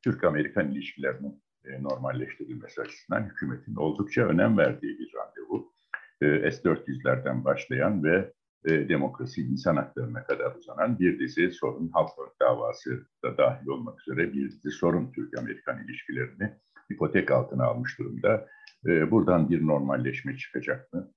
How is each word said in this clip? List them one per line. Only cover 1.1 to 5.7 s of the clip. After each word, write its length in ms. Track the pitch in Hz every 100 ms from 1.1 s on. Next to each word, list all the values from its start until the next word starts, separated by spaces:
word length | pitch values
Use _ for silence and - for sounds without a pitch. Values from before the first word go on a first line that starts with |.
| 65 69 - _ _
e, 180 | 67 67
normalleştirilmesi 960 | 69 65 65 64 64 - 64 60 - -
açısından 480 | 55 - - - 101
hükümetin 460 | - 67 64 -
oldukça 540 | 53 76 - 101 - 113
önem 300 | 80 104 104
verdiği 400 | 69 - - -
bir 140 | 62
randevu. 580 | 57 - - - - -